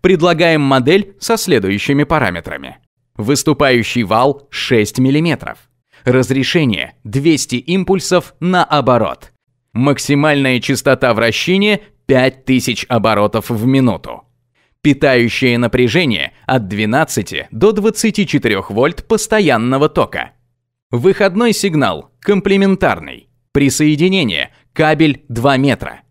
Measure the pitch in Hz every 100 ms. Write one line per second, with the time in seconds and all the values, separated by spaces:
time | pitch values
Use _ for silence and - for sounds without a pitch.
0 | 185 185 175 165 170 156 139 135 127 190
1 | 202 - - 226 - 131 95 101 - 143
2 | 151 160 110 87 85 71 67 - _ _
3 | _ - 110 143 - 139 143 123 107 123
4 | 101 107 131 139 _ - - 120 104 -
5 | 131 143 170 143 - - _ _ _ _
6 | - 127 117 135 127 175 139 90 64 _
7 | 107 117 156 156 - 123 - 185 180 190
8 | - 180 - _ 170 185 156 151 127 123
9 | 98 62 - _ _ _ _ 107 139 135
10 | - 143 151 143 135 123 - 135 139 131
11 | 127 110 117 113 - 190 208 208 - _
12 | - 131 131 - - 131 127 110 - 120
13 | 107 104 104 110 - 117 120 135 127 90
14 | - 57 _ _ _ _ _ _ 151 131
15 | 143 127 120 - 127 120 120 123 123 143
16 | 160 95 67 _ - 131 95 104 107 127
17 | 160 - 98 73 - 110 202 214 214 220
18 | 226 208 185 143 117 98 - 101 139 170
19 | - 110 - 214 185 117 120 135 151 -
20 | 113 78 58 _ _ _ _ _ _ 120
21 | 151 190 196 180 240 208 202 156 113 80
22 | - _ - 202 202 196 196 190 165 90
23 | 73 62 _ _ _ 143 139 - 151 151
24 | 180 190 127 80 67 _ _ - 156 151
25 | 156 135 _ 117 131 131 139 110 76 -
26 | _